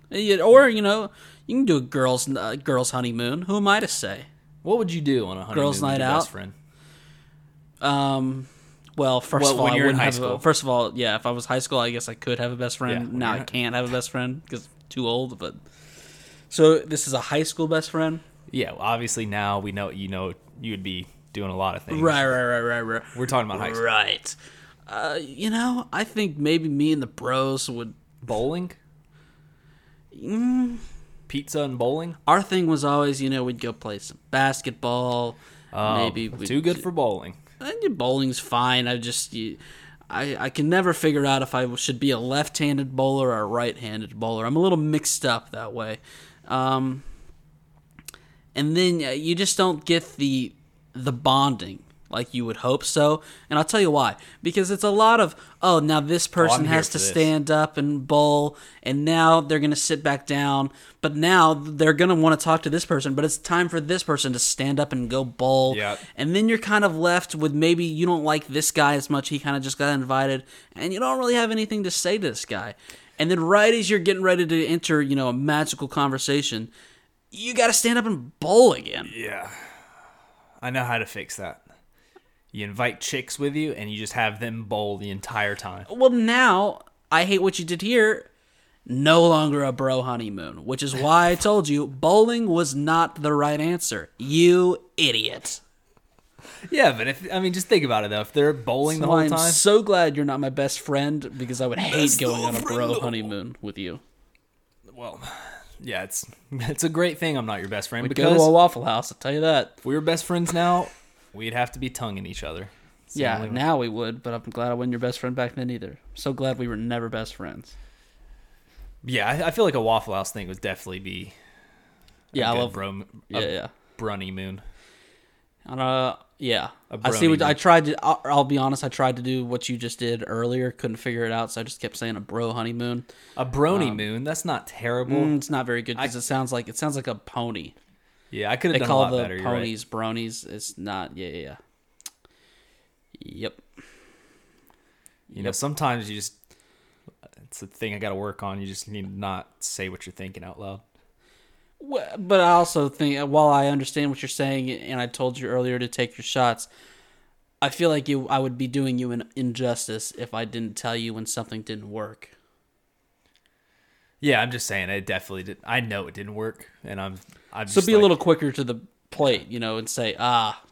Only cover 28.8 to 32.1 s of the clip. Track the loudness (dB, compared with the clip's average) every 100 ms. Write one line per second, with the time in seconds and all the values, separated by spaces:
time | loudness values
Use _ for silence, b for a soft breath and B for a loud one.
28.8 | _ _ _ b b b b b b b
29.8 | b b _ -12 -6 -2 0 2 0 -4
30.8 | B B B -20 -8 -8 -4 -4 -2 -2
31.8 | -2 -2 -6